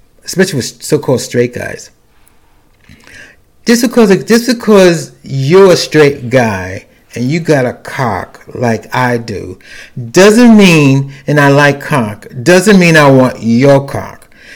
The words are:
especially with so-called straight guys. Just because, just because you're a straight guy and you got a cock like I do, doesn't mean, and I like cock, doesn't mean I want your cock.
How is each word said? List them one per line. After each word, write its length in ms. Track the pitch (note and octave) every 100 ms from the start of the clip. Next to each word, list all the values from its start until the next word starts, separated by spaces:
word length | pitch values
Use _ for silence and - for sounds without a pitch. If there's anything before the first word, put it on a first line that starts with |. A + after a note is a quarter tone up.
| _ _
especially 340 | - E3+ F#3 C3+
with 240 | - -
so-called 380 | - D3 - A#2+
straight 340 | - B2 A#2+
guys. 360 | - - - - _ _ _ _ _ _ _ _ _ _ - _ - - _ _ _ -
Just 160 | A#3
because, 420 | A#3+ A#3+ G#3 F3
just 220 | - A#3 B3
because 680 | A#3+ - G3+ F3+ D#3+ C#3 _
you're 500 | - C3+ C3+ F#3+ F#3+
a 40 | E3
straight 540 | - D3+ C#3+ C#3 B2
guy 560 | B2+ A#2 F#2+ F#2 G2 - _ _
and 160 | A#2 B2
you 100 | E3+
got 260 | E3 C#3+ B2
a 80 |
cock 680 | - - - A#2+ F#2 - - -
like 400 | - A#2+ A2 -
I 240 | B2 B2 A#2+
do, 400 | A2+ F#2 F2 F2+ - - - C3 A#2
doesn't 460 | F3 G#3 A3 A#3+ G#3+
mean, 560 | F#3+ D#3+ C#3 C3+ C3+ - -
and 120 | D3
I 120 | C#3+
like 320 | C#3+ C#3+ C#3+
cock, 440 | - C#3+ G#2+ G2+ - C3
doesn't 360 | A#2+ F3+ G3 F#3+
mean 180 | E3+ D#3+
I 140 | C#3+
want 320 | C3 B2+ -
your 440 | A2+ A#2 C#3 C#3 C#3
cock. 480 | G#2 F#2 - _ _ -